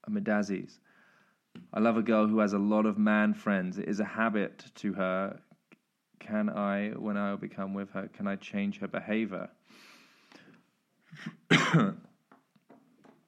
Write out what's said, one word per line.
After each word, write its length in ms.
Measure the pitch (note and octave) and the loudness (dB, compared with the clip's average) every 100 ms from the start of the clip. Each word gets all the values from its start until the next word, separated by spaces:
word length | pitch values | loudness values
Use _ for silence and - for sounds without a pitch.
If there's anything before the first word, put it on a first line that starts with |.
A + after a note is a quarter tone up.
| - | -6
Ahmed 200 | G#2 G2+ | -4 0
Aziz. 500 | G#2 G2 F#2 - - _ _ _ _ _ _ _ - - | 0 0 -4 -6 -16 _ _ _ _ _ _ _ -20 -8
"I 60 | G#2+ | 0
love 180 | A2+ A2+ | 2 2
a 40 | |
girl 260 | A2 A2 G#2+ | 4 4 4
who 120 | A2 | 4
has 140 | G#2 | 2
a 40 | G2+ | 2
lot 260 | G2+ G#2+ G#2+ | 2 2 2
of 120 | G#2 | 2
man 360 | G#2+ G#2+ G#2+ | 4 4 2
friends. 440 | G#2 - G2 F#2 F#2+ | 0 0 0 0 -4
It 120 | - | -4
is 100 | G2+ | -4
a 60 | G#2 | -4
habit 640 | A2+ A2+ G#2 F#2+ - - - | -2 0 0 -4 -6 -20 -8
to 180 | G#2 | -6
her. 460 | F#2 F#2 F#2 G2 - - _ _ - _ _ _ - | -2 -2 -2 -4 -8 -18 _ _ -20 _ _ _ -20
Can 300 | - G#2+ G#2 | -6 -2 -2
I, 420 | - G2+ G2+ G#2 | 0 -2 -2 -4
when 260 | - G#2+ G2+ | -4 -4 -2
I 180 | G2+ G2 | -2 -4
become 380 | G2+ - G2 | -8 -8 -6
with 180 | G2 G2 | -6 -8
her, 160 | G2 F#2+ | -8 -10
can 200 | - G2+ | -6 -6
I 100 | G2 | -6
change 420 | - G2+ G2+ G2+ | -6 -2 -2 -4
her 80 | G2 | -6
behavior?" 600 | F#2+ G#2+ A2 A2 F2+ - _ _ - - - - _ _ - - - _ _ _ _ _ - - - - | -6 -2 -2 -2 -6 -10 _ _ -20 -20 -20 -20 _ _ -20 -20 -20 _ _ _ _ _ -16 -14 -14 4
<coughs> 460 | - - D#3+ G2 - - _ _ - _ _ _ - _ _ - _ | 4 6 6 4 0 -12 _ _ -20 _ _ _ -20 _ _ -20 _